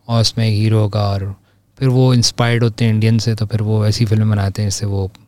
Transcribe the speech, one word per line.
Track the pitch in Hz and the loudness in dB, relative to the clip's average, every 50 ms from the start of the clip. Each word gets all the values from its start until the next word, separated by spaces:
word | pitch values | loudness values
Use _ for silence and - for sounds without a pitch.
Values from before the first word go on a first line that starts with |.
| _ - | _ -2
और | 117 117 | 0 0
उसमें | 110 - - - 113 110 | 0 0 0 -2 -2 0
एक | 107 | 0
हीरो | 101 110 110 110 110 | 2 2 2 2 2
होगा, | 107 104 101 107 | 0 0 -2 -2
और | 104 101 98 98 95 98 98 - _ _ _ _ _ _ _ _ | -2 -2 -2 -4 -6 -6 -10 -12 _ _ _ _ _ _ _ _
फिर | 139 131 | -2 0
वो | 123 131 127 127 127 | 2 4 4 4 4
inspired | 120 110 - - - 120 117 117 117 117 | 4 2 0 0 0 0 0 2 2 0
होते | 117 110 - 117 | 0 0 0 0
हैं | 113 110 | 0 2
Indian | 110 107 110 113 113 | 2 2 2 2 2
से, | - 117 110 | 0 -2 -2
तो | 104 107 | -4 -4
फिर | 104 - 107 107 | -4 -4 -4 -2
वो | 107 110 110 104 | -2 0 0 0
ऐसी | 107 107 - 120 | 0 0 0 0
film | 104 110 107 107 110 | 0 2 2 2 2
बनाते | 107 104 98 98 95 - 107 | 0 0 0 -2 -2 -2 -4
हैं | 101 | -4
जिससे | 95 - - | -4 -4 -6
वो, | 101 98 98 98 95 - - - | -4 -4 -4 -4 -6 -8 -14 -20